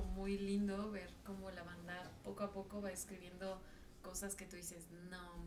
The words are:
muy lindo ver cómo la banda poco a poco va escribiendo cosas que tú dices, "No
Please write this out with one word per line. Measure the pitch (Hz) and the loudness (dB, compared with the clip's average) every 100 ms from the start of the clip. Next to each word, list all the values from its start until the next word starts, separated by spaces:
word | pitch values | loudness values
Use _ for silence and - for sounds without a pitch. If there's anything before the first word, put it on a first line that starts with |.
muy | 185 190 196 202 | 2 4 4 4
lindo | 196 202 202 196 214 | 6 6 6 6 2
ver | 202 180 - - | 0 -4 -8 -6
cómo | 190 190 | -4 -4
la | 180 | -4
banda | 170 175 175 180 180 - 202 | -4 -6 -2 -2 -2 -6 -2
poco | 202 | 2
a | 202 | 2
poco | 196 196 208 | 2 0 0
va | 202 | 0
escribiendo | 185 - 185 180 185 190 185 - - - - | 0 -2 -4 -6 -2 0 0 -4 -10 -12 -10
cosas | 185 185 196 202 | -4 0 0 0
que | 180 | -4
tú | 175 | -6
dices, | 175 175 165 170 175 | -6 -6 -8 -8 -6
"No | 180 180 175 | -6 -6 -6